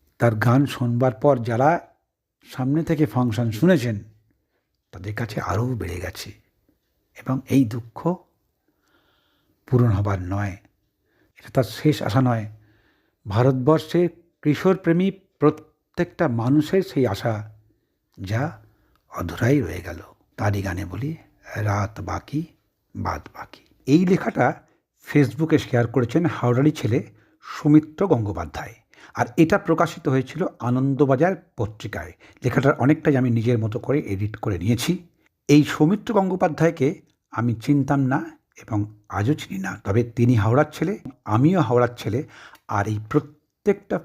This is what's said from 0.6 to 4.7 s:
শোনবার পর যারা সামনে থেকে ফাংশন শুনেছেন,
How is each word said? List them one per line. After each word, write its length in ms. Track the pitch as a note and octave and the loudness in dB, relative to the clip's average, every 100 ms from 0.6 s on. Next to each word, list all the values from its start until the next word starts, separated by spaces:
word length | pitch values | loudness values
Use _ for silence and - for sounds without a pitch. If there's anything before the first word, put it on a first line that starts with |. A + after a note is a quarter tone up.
| C#3+ | 2
শোনবার 460 | - A#2+ A#2+ C3 | -2 -2 2 0
পর 280 | - D3 B2+ | 2 2 2
যারা 480 | A#2 A#2 C#3+ E3+ - _ _ _ _ _ | 0 2 2 2 -4 _ _ _ _ _
সামনে 400 | - - B2+ D3+ | -16 -6 -2 -2
থেকে 220 | D#3+ D3+ C#3+ | 0 0 0
ফাংশন 460 | B2+ B2 A2 A#2 | 0 0 0 -2
শুনেছেন, 480 | G#2 F3 E3 A#2+ G2+ - _ _ _ _ _ _ | 2 2 2 0 -6 -8 _ _ _ _ _ _